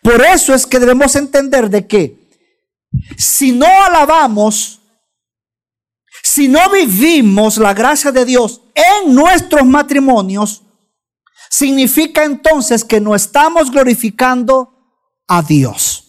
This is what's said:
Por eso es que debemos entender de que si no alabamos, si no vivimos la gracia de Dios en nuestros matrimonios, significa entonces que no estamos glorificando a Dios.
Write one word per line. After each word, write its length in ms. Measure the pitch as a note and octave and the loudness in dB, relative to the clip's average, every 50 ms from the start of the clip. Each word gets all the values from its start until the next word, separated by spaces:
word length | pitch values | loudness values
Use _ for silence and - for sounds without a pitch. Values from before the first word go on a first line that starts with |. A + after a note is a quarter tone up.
Por 220 | _ A3 A#3+ A#3 B3 | _ 2 2 4 4
eso 320 | D#4+ F#4 E4+ - - C4+ | 4 2 2 2 0 0
es 120 | C4 - | 0 0
que 120 | - - B3+ | -2 -2 0
debemos 380 | B3 A#3+ B3+ B3+ C#4+ C4+ C#4 | 2 2 2 2 2 0 0
entender 520 | C#4 C#4+ C#4 C#4 C#4 C#4 C#4 C4 C4+ A#3+ G#3 | -2 -4 -2 -2 -2 -2 0 -2 -2 -2 0
de 180 | F#3+ G#3 F#3+ | -2 -4 -4
que 360 | - - G#3 E3+ D3 - _ _ _ _ _ _ _ _ _ _ _ _ _ _ _ - - - - - | -2 -2 -2 -2 -2 -8 _ _ _ _ _ _ _ _ _ _ _ _ _ _ _ -10 -10 -10 -10 -12
si 360 | - - - - - C#4 C4 B3 | -8 -6 -4 -4 -2 0 0 0
no 140 | A#3+ C#4 | 2 2
alabamos, 1120 | E4 F#4+ G4 G4 F#4+ F4 E4 D4 C#4+ D#4 E4 D#4 C4 A3 G#3 G#3 A3 G#3+ - - - - _ _ _ _ _ _ _ _ _ _ _ _ _ _ _ _ _ _ _ _ _ _ _ _ _ _ _ _ - - | 4 4 4 4 2 2 0 2 2 2 2 2 0 0 0 -2 -2 -2 -4 -8 -10 -14 _ _ _ _ _ _ _ _ _ _ _ _ _ _ _ _ _ _ _ _ _ _ _ _ _ _ _ _ -10 -8
si 260 | - - - C#4+ C4 | -4 -2 0 0 2
no 220 | C4 D#4 F4+ G4 | 2 2 2 2
vivimos 880 | G4 G4 F4+ B3 F#3 F#3 B3 D#4+ E4+ D4+ B3 G#3 F#3+ G3+ G#3+ A3 G#3 G#3+ | 2 0 0 0 0 0 0 2 2 2 2 2 2 2 0 0 0 0
la 160 | A3 G3+ G3 | 0 0 0
gracia 380 | G3 A3+ B3+ D4+ C#4+ - D4 C4 | 0 0 0 0 -2 -2 -2 0
de 120 | B3+ B3 | -2 0
Dios 380 | A#3+ B3+ B3 A#3+ G#3+ - - _ _ _ | 0 0 0 0 -2 -6 -12 _ _ _
en 400 | D4+ D#4 F4 G4 G#4 G4+ D#4+ B3+ | 0 2 2 2 0 0 2 2
nuestros 500 | B3+ D4 E4+ F#4 F4 F4 - - D4 C4+ | 4 4 4 2 0 0 0 0 2 2
matrimonios, 1000 | B3+ C4 C#4+ C#4+ C#4+ D4 C#4 C4+ C4+ B3+ A3 G3 F#3 F#3+ G3+ G#3 G#3 G#3 - _ _ _ _ _ _ _ _ _ _ _ _ _ _ _ _ - - | 2 2 0 0 0 -2 -2 0 2 0 0 0 -4 -4 -6 -6 -6 -8 -12 _ _ _ _ _ _ _ _ _ _ _ _ _ _ _ _ -16 -10
significa 760 | - - C#4 C4+ C4+ C4+ C4 A#3 - - D#4+ D4+ D#4+ D4+ D4+ | -6 -4 -2 -2 0 0 0 0 0 -2 -2 -2 0 -2 -2
entonces 600 | D4+ C#4+ - - D#4+ D#4+ D4 B3+ - A#3+ A3+ A3+ | -2 -4 -2 0 0 0 0 0 -2 -2 -4 -2
que 160 | - - G#3+ | -2 -2 -2
no 140 | G#3 G#3+ G#3 | 0 0 -2
estamos 560 | G3+ G3+ - _ C#4+ D4 D#4+ E4 E4+ D#4 C4 | -2 -2 -2 _ 0 0 2 2 0 -2 0
glorificando 1000 | A#3+ C#4+ C4+ B3+ A#3+ - A3+ A3 G3+ - B3+ B3+ B3+ B3 B3 A3 C4 C4 B3+ B3+ _ _ _ _ _ _ _ _ _ _ _ | 0 0 2 2 0 -2 -4 -8 -4 -2 -2 -2 -2 -2 -2 0 0 0 -2 -4 _ _ _ _ _ _ _ _ _ _ _
a 160 | _ F3+ F3 D#3+ | _ -2 -2 0
Dios. 560 | D3 D#3 D3 C3+ A#2+ G#2 - - - - - _ | 0 0 0 0 0 -4 -6 -6 -8 -8 -10 _